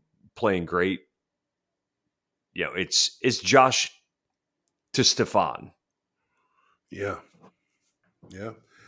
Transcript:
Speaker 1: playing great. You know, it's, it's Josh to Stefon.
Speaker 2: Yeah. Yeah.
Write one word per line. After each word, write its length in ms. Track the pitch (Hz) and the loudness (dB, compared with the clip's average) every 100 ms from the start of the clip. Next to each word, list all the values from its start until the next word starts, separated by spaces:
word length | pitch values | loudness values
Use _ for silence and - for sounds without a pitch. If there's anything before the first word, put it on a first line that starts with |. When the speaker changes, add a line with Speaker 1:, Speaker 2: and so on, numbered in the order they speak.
| _ _ _ - | _ _ _ -4
Speaker 1:
playing 300 | 113 92 85 | 0 0 -2
great. 360 | 87 92 95 - _ _ _ _ _ _ _ _ _ _ _ _ _ _ | -2 0 -2 -8 _ _ _ _ _ _ _ _ _ _ _ _ _ _
You 120 | - 78 | -8 -6
know, 80 | |
it's, 440 | 69 92 - - - | -4 -4 -2 -2 -2
it's 180 | 127 117 | -2 -2
Josh 520 | 95 135 131 123 - - _ _ _ _ _ _ _ _ _ | 4 6 6 4 -4 -8 _ _ _ _ _ _ _ _ _
to 80 | - | 0
Stefon. 680 | 127 - 113 104 82 62 95 - _ _ _ _ _ _ _ _ _ _ _ | 2 2 0 0 0 -4 -14 -20 _ _ _ _ _ _ _ _ _ _ _
Speaker 2:
Yeah. 260 | 92 101 92 - _ - _ _ _ _ _ _ _ - | -10 -8 -8 -14 _ -20 _ _ _ _ _ _ _ -20
Yeah. 220 | 98 107 113 _ _ | -14 -14 -14 _ _